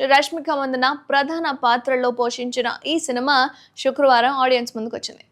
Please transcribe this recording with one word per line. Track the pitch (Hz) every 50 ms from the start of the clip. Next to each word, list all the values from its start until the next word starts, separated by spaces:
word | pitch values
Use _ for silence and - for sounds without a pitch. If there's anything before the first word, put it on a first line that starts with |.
| 262 269 277
రష్మిక | 285 294 285 339 330 285 330 302 277
మందన | 269 262 262 247 254 269 294 285 - -
ప్రధాన | 277 277 277 294 330 339 330 294 269 285 254
పాత్రల్లో | 233 240 247 247 269 262 254 254 247 240 247
పోషించిన | 240 240 240 254 247 247 247 254 233 233 - - - 277 320
ఈ | 320 - -
సినిమా | 247 247 254 285 285 254 262 269 - - - _ _ - -
శుక్రవారం | 269 262 285 285 269 247 233 240 262 285 262 254
ఆడియన్స్ | 254 254 240 240 - - 226
ముందుకొచ్చింది. | 220 233 - - - - - - - _